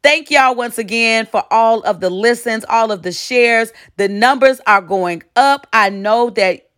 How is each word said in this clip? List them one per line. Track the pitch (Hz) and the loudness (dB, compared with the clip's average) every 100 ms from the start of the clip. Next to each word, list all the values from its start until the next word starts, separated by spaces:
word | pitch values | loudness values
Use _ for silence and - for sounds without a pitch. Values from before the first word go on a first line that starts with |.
Thank | 285 311 294 | 0 -2 0
y'all | 294 262 | 2 2
once | 247 240 233 | 0 -6 -8
again | 214 233 226 226 220 | -6 -2 0 -2 -2
for | 208 - | -6 0
all | 220 226 226 | 0 2 0
of | - 190 | -2 -4
the | 185 | -4
listens, | 185 226 240 240 220 - | 0 0 0 -4 -8 -2
all | 226 226 | -2 0
of | 202 | -4
the | 180 | -8
shares. | 165 - 254 233 226 226 - - - | -10 -4 0 2 2 -2 -10 -20 -4
The | 202 | -4
numbers | 202 240 269 269 262 - | 2 2 4 2 2 2
are | 202 | 2
going | 170 190 180 170 _ 233 | 2 -4 -4 -6 _ 2
up. | 277 277 - | 2 0 0
I | 226 202 | 0 0
know | 196 202 226 240 | -2 0 0 0
that | 214 190 165 _ | 0 -2 -2 _